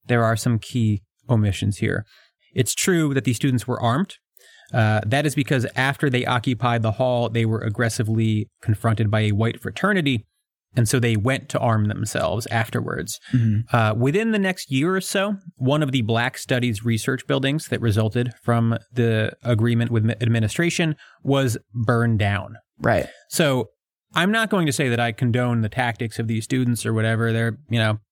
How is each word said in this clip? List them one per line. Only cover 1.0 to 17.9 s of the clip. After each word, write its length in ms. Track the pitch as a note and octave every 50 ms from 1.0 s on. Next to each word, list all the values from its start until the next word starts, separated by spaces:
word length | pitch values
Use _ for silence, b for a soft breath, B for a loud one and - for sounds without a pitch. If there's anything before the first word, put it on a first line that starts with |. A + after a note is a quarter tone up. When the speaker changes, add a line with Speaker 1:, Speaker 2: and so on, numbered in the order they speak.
| _ _ _ _ _ -
Speaker 1:
omissions 480 | B2+ G#2+ G#2 G2+ F#2 - G#2 G2+ G2+
here. 280 | - - G2 F2+ F#2 G#2 b b b b b b b b b b
It's 200 | - A#2 - -
true 400 | - - - F#3 E3 D#3+ D3 C3+
that 100 | C3 G#2+
these 100 | C3 A#2+
students 320 | - - C#3 B2+ A#2+ -
were 140 | - A#2+ G#2+
armed. 340 | - A#2 A#2 D3 G3+ - - _ _ _ _ B B B B B B B
Uh, 300 | - A#2+ A2 G#2+ G#2+ G#2+ -
that 220 | G#2+ C3 C#3+ D3
is 80 | D3+ -
because 320 | D3+ C#3 - D3+ C3 A2 - -
after 360 | C3 C3 C3+ C#3 - - C#3+
they 140 | B2 B2 B2
occupied 560 | - B2+ A#2+ G#2+ C3+ B2 A2 C3 A#2+ A#2 A#2 A2
the 80 | A2
hall, 360 | G#2 - C3 B2+ B2 A#2+ A#2+
they 160 | A#2 A2+ A#2 A2+
were 160 | A2 A2 -
aggressively 880 | - A2+ G#2 - A#2+ A#2 - - A2+ G#2+ A2 A2+ A2+ A2 G#2+ G#2+ G2+ _ _ _
confronted 480 | - - G#2 - - A#2 A2 G#2 A2 G2+
by 120 | G#2+ A2
a 100 | G#2+ G#2
white 280 | G#2 G2 A2+ A#2 A#2 -
fraternity, 680 | - A#2 G#2+ - - G3 G#3 F#3 D#3 C#3+ C3 A2 - _ _ _ _ _ _ _ _ _ _
and 120 | B2 A#2
so 120 | G#2 - B2+
they 160 | B2 A#2+ A2+
went 320 | G#2 G2 C3 C3+ - - -
to 80 | -
arm 280 | - - A#2+ A2+ G#2+ G#2
themselves 600 | G#2 G2+ F#2 A2+ A2 - - - D#2+ F2+ A2+ - -
afterwards. 680 | - A#2 G#2+ - - A#2+ - - - - E2 F#2+ - - B B B
Speaker 2:
Mm-hmm. 420 | B2 A2+ A2 G#2+ G#2+ A#2 - -
Speaker 1:
Uh, 200 | A#2+ A2+ G#2+ G#2+
within 340 | A2+ B2 C3+ D3 G3+ A3+ A3+
the 80 | A3
next 320 | G#3 G3 F#3+ F#3 - - -
year 240 | C3+ C3 D3 F3 F#3+
or 60 | F#3+
so, 360 | F#3 - - G3+ F#3+ G#3 G#3 G3 _ - _
one 260 | - C3 B2+ C#3+ D3+
of 100 | D#3 C3+
the 120 | C3 C3+ A2+
Black 340 | G#2 A2+ A2+ A#2 C3 -
Studies 480 | - - - C3+ B2 A#2+ B2 A2 G2 A2+
research 400 | A#2+ A2+ A2 - - B2+ B2 -
buildings 440 | - C#3 C3+ C3 C3+ C#3 D#3 - -
that 120 | B2 A2
resulted 500 | B2 A2+